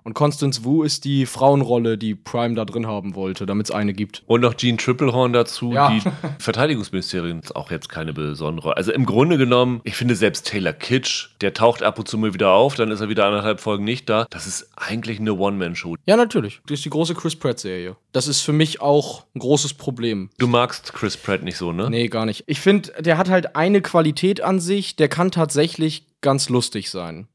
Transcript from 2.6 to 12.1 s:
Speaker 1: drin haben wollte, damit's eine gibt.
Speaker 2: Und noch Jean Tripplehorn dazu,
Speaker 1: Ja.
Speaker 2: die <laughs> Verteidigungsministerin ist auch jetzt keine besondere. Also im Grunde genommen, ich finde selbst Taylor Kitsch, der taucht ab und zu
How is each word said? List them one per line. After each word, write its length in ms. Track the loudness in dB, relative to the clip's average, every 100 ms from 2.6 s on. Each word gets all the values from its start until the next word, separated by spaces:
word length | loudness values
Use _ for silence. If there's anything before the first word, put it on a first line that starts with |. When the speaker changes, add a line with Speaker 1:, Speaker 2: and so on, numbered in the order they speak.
Speaker 1:
drin 220 | -4 -6 -6
haben 280 | -6 -6
wollte, 300 | -6 -6 -6
damit's 260 | -4 -2 -2
eine 220 | -2 -2
gibt. 300 | -2 -6 -8 _
Speaker 2:
Und 140 | 4
noch 140 | 4
Jean 240 | 2 0 0
Tripplehorn 560 | 0 2 2 2 2
dazu, 380 | 4 2 -2 -2
Speaker 1:
Ja. 160 | 4 4
Speaker 2:
die 100 | 4
<laughs> 380 | 0 -4 -8 -6
Verteidigungsministerin 1040 | -4 0 0 0 -4 -6 -4 -4 -4 -6
ist 140 | -10
auch 160 | -12 -8
jetzt 200 | -10 -10
keine 240 | -10 -8
besondere. 640 | -6 -6 -4 -6 -4 -2 -2
Also 140 | 0
im 120 | 0
Grunde 320 | 2 4 4 4
genommen, 460 | 4 4 4 0
ich 120 | -6 -4
finde 180 | 0 2
selbst 300 | 2 0 -6
Taylor 260 | -4 -4
Kitsch, 560 | -4 -2 -2 -2 -6 -8 _
der 100 | -4
taucht 300 | 2 2 4
ab 160 | 0 -2
und 100 |
zu 80 | -6